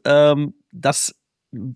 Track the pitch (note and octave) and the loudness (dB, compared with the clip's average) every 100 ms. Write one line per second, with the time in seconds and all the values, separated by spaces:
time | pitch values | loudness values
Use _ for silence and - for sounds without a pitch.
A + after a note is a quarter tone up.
0 | - C#3+ D3 D3 D3 - _ A#2+ C3+ D3+ | 0 4 4 2 -2 -10 _ -6 -4 -2
1 | - - _ _ _ B2+ B2+ | -6 -10 _ _ _ -14 -12